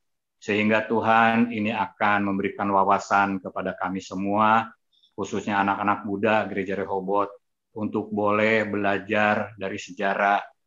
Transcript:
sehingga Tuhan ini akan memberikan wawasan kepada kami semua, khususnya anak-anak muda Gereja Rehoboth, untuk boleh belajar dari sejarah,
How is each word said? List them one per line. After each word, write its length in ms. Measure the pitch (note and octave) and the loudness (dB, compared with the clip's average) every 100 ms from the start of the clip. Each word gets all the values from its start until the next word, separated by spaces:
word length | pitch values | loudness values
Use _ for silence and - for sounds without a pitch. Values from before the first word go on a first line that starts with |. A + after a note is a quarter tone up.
| _ _ _ _ | _ _ _ _
sehingga 400 | - G#2 G#2+ A2 | -4 0 2 2
Tuhan 720 | - A2+ G#2+ A2+ A2+ A2+ A#2+ A2 | 2 0 2 4 4 4 0 0
ini 160 | G#2 | -2
akan 560 | A2 - - G#2 G#2 G2+ | -2 -6 -2 0 2 0
memberikan 400 | G2 G2 - G2+ | -2 -4 -2 0
wawasan 720 | G2 G2 G2 - G2+ G2+ G2 | 2 4 2 4 2 2 0
kepada 400 | F#2+ G2 F#2 - | -6 -6 -6 -6
kami 240 | F#2 F#2+ | -6 -6
semua, 640 | - F#2+ G2+ G2+ G#2+ A2+ A2+ - _ _ _ - | -8 -6 -2 2 4 2 0 -10 _ _ _ -10
khususnya 480 | G2 G#2+ G#2 G2+ | -6 -4 -2 0
anak-anak 400 | G2+ G2 G#2 G2+ | 0 0 0 -2
muda 400 | G#2 G2 A2 G#2+ G2 | -2 -2 2 2 0
Gereja 240 | G2+ F#2+ F#2+ | -4 -4 -4
Rehoboth, 560 | F#2 G2 F#2 G2+ G2 - _ _ _ A2 | -4 -4 -2 0 -2 -6 _ _ _ -10
untuk 320 | G#2+ G#2+ - | -6 -4 -4
boleh 560 | G#2 G#2 G#2 G#2+ A2 G#2 | -2 0 2 2 2 0
belajar 880 | G2+ G2 G2 F#2+ G#2+ G#2 G#2+ G#2 - | -2 0 -2 -2 0 2 0 -2 -8
dari 240 | G2 G#2 | -8 -8
sejarah, 640 | - F#2 G2 G2 G2+ G2+ - _ | -12 -4 -2 2 2 2 -2 _